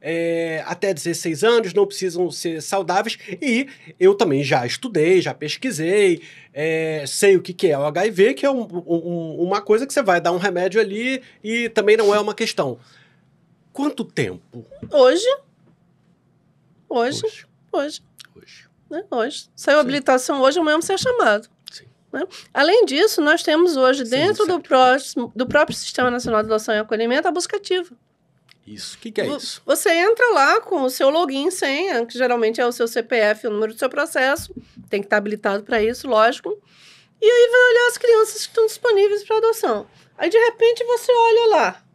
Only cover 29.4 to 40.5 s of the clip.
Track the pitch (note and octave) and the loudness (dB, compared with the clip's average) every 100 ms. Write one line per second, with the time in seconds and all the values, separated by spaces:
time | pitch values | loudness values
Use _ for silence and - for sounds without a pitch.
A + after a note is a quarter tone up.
29.4 | - - - D#4+ G4+ E4 F#4+ A#4 B4 F4+ | -10 -14 -2 0 2 2 2 4 4 4
30.4 | C#4 G#4 - E4+ C4 C4 C4+ D#4 F4 C4+ | 4 2 0 -2 -2 2 2 2 0 -2
31.4 | D4+ F4+ D4 C#4 F#4+ C4 A#3 A#3+ B3+ A#3+ | -4 -2 -4 -2 -2 -2 -4 -2 -2 2
32.4 | A3+ A#3 A#3+ A#3+ A#3 B3 A#3 A#3+ G#3 G#3+ | 0 0 -2 -2 -4 -4 -2 0 0 0
33.4 | B3 G#3 A3 A3+ C4 C#4 D4 D4+ C4 C#4 | -4 -4 -4 -4 -6 -4 -4 0 0 -2
34.4 | - - - - - G3+ G3+ G#3 G#3 G#3 | -6 -18 -20 -20 -6 -6 0 -2 0 -4
35.4 | G#3 G3 G#3 A#3 G#3+ B3 C#4+ A3 A3 D4 | -4 -4 -2 0 0 -4 0 2 2 0
36.4 | - G#4 _ _ - _ _ _ A4 A#4+ | -8 -10 _ _ -20 _ _ _ 4 6
37.4 | A#4+ B4 B4 A#4+ A#4+ A#4 A#4+ A4+ G#4+ G#4+ | 6 6 4 4 2 0 2 4 2 -2
38.4 | - - A4 - B4 G4+ G4+ G#4 - A4 | -6 -2 -2 0 0 2 2 0 -2 0
39.4 | A4+ A4 E4 G#3 - _ _ _ E4 A4 | 0 0 -2 -4 -6 _ _ _ 0 2
40.4 | A#4 | 2